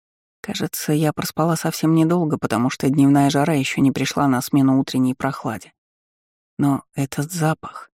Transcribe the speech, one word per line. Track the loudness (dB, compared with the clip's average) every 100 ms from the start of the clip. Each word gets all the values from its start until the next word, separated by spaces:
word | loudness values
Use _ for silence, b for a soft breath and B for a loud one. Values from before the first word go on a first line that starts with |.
| _ _ _ _
Кажется, | -12 -8 -8 -6 -2
я | 0 0
проспала | -2 -6 -2 -2 -2
совсем | -4 -2 2 4
недолго, | 4 2 0 -2
потому | -2 0 -2
что | 0 0
дневная | 4 4 6 4
жара | 2 0
еще | 0 -2 2
не | 2
пришла | 2 -2 0 0
на | 0
смену | 0 2 4 2
утренней | 0 0 0
прохладе. | 0 -4 -4 -8 -8 -12 _ _ _ _ _ _ _ _ -2
Но | 0 0 -4 -6
этот | -4 -4 -6
запах. | -2 -2 -2 -8 -18 -20